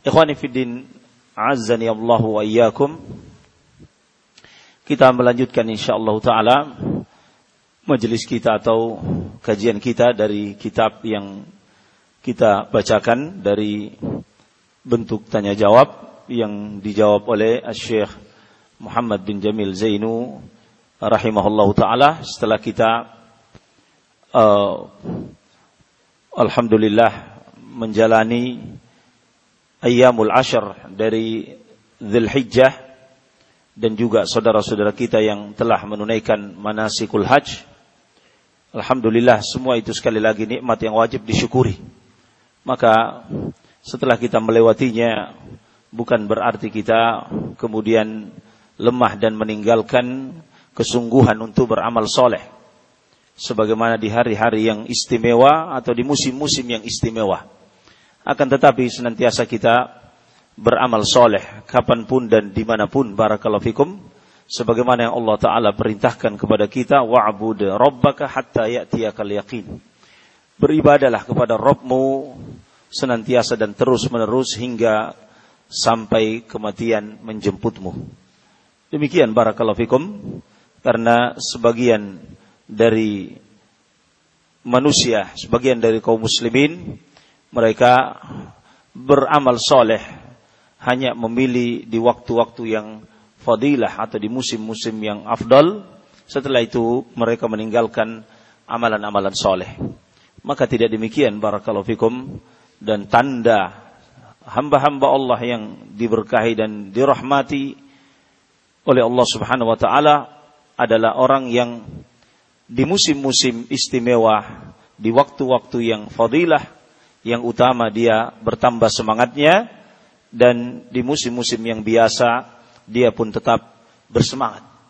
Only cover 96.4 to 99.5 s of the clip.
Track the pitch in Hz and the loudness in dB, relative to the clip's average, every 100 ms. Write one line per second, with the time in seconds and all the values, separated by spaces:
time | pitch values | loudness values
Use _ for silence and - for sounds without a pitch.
96.4 | 135 127 113 123 117 123 - - 117 117 | 0 0 0 -2 0 -2 -4 -4 -2 -2
97.4 | 117 107 110 117 113 117 110 113 110 _ | -4 -6 -2 0 0 -2 -6 -8 -20 _
98.4 | _ _ - 117 117 107 104 101 98 95 | _ _ -10 -4 -2 -2 -2 -2 -2 -2
99.4 | 101 | 0